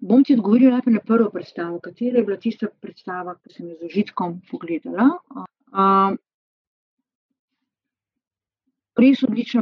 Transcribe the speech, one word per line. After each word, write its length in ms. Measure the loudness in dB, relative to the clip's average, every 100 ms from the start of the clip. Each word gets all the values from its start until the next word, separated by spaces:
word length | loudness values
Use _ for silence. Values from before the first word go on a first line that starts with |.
bom 220 | 0 4 4
ti 80 |
odgovorila 380 | 2 2 4 4
najprej 220 | 4 0
na 60 | 0 2
prvo 240 | 0 0
predstavo. 500 | -4 -12 -12 -10 -10
Katera 380 | -12 -8 -2 0
je 80 | 0
bila 120 | -2
tista 260 | -6 -6 -8 _
predstava, 540 | -20 -18 -12 -12 -12 -14
ki 140 | _
sem 140 | -18 -16
jo 60 | -14
z 80 | -8
užitkom 540 | -4 -4 -4 -8 -8 -14
pogledala? 560 | -14 -8 -8 -6 0 0 0 _ -18 -18 _ _
A, 160 | 0 2 4 2 -2 _ _ _ _ _ _ _ _ _ _ _ _ _ _ _ _ _ _ _ _ _ _ _ _ _ _ _ 2
res 240 | 4 4 0
odlična 340 | -4 -4 -4